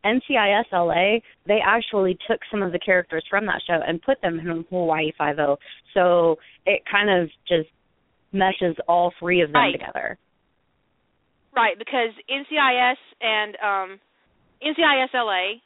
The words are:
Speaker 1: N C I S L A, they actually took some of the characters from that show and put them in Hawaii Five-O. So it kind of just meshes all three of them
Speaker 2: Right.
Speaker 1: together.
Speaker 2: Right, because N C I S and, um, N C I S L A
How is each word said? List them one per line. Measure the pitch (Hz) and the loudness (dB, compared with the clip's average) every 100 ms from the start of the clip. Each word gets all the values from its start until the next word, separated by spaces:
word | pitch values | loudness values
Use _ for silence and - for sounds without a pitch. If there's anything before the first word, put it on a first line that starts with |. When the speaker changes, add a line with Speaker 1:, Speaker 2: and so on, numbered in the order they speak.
| 202 | 0
Speaker 1:
N | 254 - | -2 0
C | 269 | 0
I | 202 202 | 2 0
S | 233 | 0
L | 185 175 | 0 0
A, | 165 190 226 - _ - | 2 2 0 -4 _ -2
they | 208 - | 0 2
actually | 226 220 208 190 180 - | 0 0 0 0 -2 -4
took | 226 - | -4 -4
some | 208 | -4
of | 196 | -2
the | 175 | -4
characters | - 180 175 160 - | 0 0 0 -6 -2
from | 196 214 | -4 -2
that | - - | -6 -2
show | 165 139 | -2 0
and | 170 | -4
put | - 269 | -2 0
them | 185 165 | 0 -4
in | 170 165 170 | -6 -6 -6
Hawaii | 180 170 156 156 - | -2 0 0 -2 -2
Five-O. | 151 147 147 143 - - _ | -2 0 0 0 -4 -20 _
So | 202 180 175 170 160 - - - | 2 4 4 4 0 -6 -6 -2
it | 202 - | -2 0
kind | 202 208 | 0 4
of | 185 165 - - | 2 0 -8 -2
just | 170 156 _ _ _ _ _ _ | -2 -2 _ _ _ _ _ _
meshes | 196 190 190 180 165 - | 0 0 0 -2 -4 0
all | 175 175 - | 2 2 -2
three | 170 180 | 0 2
of | 160 | 2
them | 147 | 2
Speaker 2:
Right. | 196 | 2
Speaker 1:
together. | 170 - - - - _ _ _ _ _ _ _ _ _ _ _ _ _ | -2 -8 -8 -8 -10 _ _ _ _ _ _ _ _ _ _ _ _ _
Speaker 2:
Right, | 269 226 202 | 0 0 0
because | 226 262 233 214 - | -4 -2 -2 -6 -8
N | 269 277 | -8 -4
C | 302 | 0
I | 269 247 247 | 2 4 2
S | 254 - _ | 0 -8 _
and, | 233 214 214 202 | -2 -2 -4 -4
um, | 214 196 185 196 _ _ _ _ _ _ | -2 -2 -4 -12 _ _ _ _ _ _
N | 285 311 | -6 0
C | |
I | 320 269 | 2 2
S | 262 254 | 0 -2
L | 226 | -2
A | 190 185 233 | -2 -4 -8